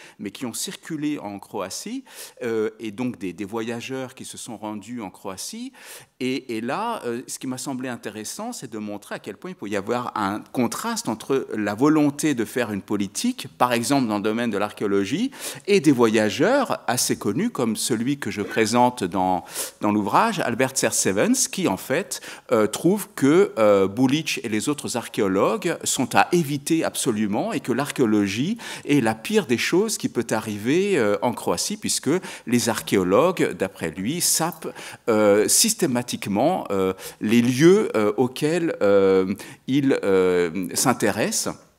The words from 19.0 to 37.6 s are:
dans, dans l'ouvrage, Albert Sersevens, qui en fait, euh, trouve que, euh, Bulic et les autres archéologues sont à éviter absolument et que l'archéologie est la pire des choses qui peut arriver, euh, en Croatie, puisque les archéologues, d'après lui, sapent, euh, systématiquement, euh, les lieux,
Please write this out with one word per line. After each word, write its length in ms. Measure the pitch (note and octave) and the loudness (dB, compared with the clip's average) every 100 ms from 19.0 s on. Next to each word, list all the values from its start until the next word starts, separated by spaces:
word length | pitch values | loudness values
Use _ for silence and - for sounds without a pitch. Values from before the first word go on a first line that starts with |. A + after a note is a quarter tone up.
dans, 400 | F#2 F#2+ F#2 F2+ - - - - | -2 0 0 -2 -4 -8 -10 -2
dans 100 | G#2+ | 0
l'ouvrage, 480 | G#2 G2+ D3 A3+ F3 | 2 2 2 2 0
Albert 360 | - A2+ C3 - | -4 0 0 0
Sersevens, 720 | A#2 - A2+ F#2+ F3 C4 - | -2 0 0 2 2 2 0
qui 160 | - D#3 | 0 -2
en 100 | F#2 | -2
fait, 440 | - C#3+ G3+ - - - - | -2 -4 -2 -10 -12 -18 0
euh, 160 | A#2 G#2 | 2 2
trouve 400 | - E3 G#3 - - | 2 2 2 -2 0
que, 360 | C#3 E3+ G3+ A#2 | 4 6 4 4
euh, 300 | G#2+ G2+ F#2+ | 6 6 4
Bulic 520 | G#2 C3 D3+ D#3 - | 2 2 2 -2 -4
et 60 | A2+ | -2
les 200 | G#2+ G#2 | -2 -2
autres 280 | D3 G#2 A#2+ | -4 -4 -6
archéologues 800 | A2 - G2+ F#2+ D3 A3 F3+ D#3 | -6 -2 2 2 2 0 -4 -4
sont 320 | - - B2 G3+ | -4 -2 2 4
à 120 | - | 4
éviter 520 | F3 C#3 C#3+ D3 D#3+ | 4 0 -4 -2 0
absolument 720 | - - C#3+ G#2+ G#2+ G#2+ G3 | 0 -2 -2 0 0 -2 -2
et 60 | E3+ | -4
que 120 | - | -2
l'archéologie 840 | A#2+ C#3 - A#2 G#2+ G2+ G#2 D#3 A#3 - - - | -2 -2 0 4 4 2 0 -2 -4 -8 -12 0
est 160 | C#3+ | 2
la 120 | A2+ | 2
pire 320 | - - G#3 E3 | -2 0 0 2
des 120 | A#2 | 0
choses 400 | - E3+ A3 A3 | 2 2 2 -2
qui 120 | C3 | -4
peut 160 | A#2+ A2+ | -4 -2
arriver, 640 | A2 A2 G#2 A2 E3 G3+ F3 | -2 -2 -4 0 0 2 2
euh, 200 | G#2 G#2 | 2 2
en 120 | A#2+ | 0
Croatie, 440 | A#2 - F2 - G#3+ | -2 -2 -2 -2 -6
puisque 320 | - - B2+ F3 - - - | -4 -2 0 -2 -2 -12 -2
les 240 | A#2+ A2+ | 0 0
archéologues, 840 | G#2+ - G#2+ F2+ G#2 E3+ E3+ B2 | -2 0 2 4 4 4 2 -2
d'après 380 | - F#2+ - E2+ | -2 -6 -4 -8
lui, 300 | E2 G2 E3+ | -4 -4 -2
sapent, 460 | - - E3 - - - - - - | 0 0 -2 -4 -12 -12 -16 -8 2
euh, 380 | G#2+ G#2 G#2 G#2 | 4 6 6 6
systématiquement, 1160 | - A3 - E3+ B2 A#2+ A#2 A2+ G2 C#3+ F#3 - | 4 2 2 0 0 -2 -6 -2 2 2 0 -2
euh, 220 | G2 F#2+ F#2+ - - | 0 0 -2 -10 -6
les 200 | G#2+ A#2 | 2 4
lieux, 480 | A#2+ B2+ | 4 6